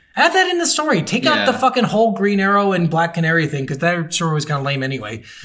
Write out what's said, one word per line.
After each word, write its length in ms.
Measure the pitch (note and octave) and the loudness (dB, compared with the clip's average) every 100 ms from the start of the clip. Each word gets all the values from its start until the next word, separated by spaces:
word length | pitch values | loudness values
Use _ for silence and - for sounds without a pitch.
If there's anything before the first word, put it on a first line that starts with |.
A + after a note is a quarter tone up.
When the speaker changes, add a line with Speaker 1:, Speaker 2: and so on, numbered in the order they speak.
| _ | _
Speaker 1:
Add 180 | - D#4+ | 0 2
that 140 | F#4 F#4 | 4 2
in 100 | F4 | 0
the 80 | E4+ | -2
story. 340 | - D#4 G3+ | -2 0 0
Take 220 | - B3 D#4+ | 0 -2 0
out 100 | B3+ | 2
Speaker 2:
Yeah. 80 | G3+ | 0
Speaker 1:
the 80 | A#3+ | 2
fucking 260 | C4 B3+ | 0 2
whole 280 | G#3+ G#3+ A3+ | 0 2 2
Green 260 | F#3+ G3+ G3+ | 2 0 2
Arrow 340 | G3 G3+ G3+ | 2 2 2
and 180 | F3+ E3 | 2 0
Black 240 | D#3+ E3+ | 0 0
Canary 320 | E3+ D#3+ E3 D3 | 0 0 2 0
thing, 200 | C#3 C3+ | -2 -6
'cause 120 | C#3 | -2
that 340 | E3+ F3 D#3+ | -2 -2 -2
story 220 | - E3 | -2 -2
was 100 | D3+ | -2
kinda 180 | C#3+ D3 | -2 -4
lame 200 | C#3 C#3 | -2 -2
anyway. 400 | C3+ C3 G#2 A2 - - | -4 -4 -8 -10 -14 -14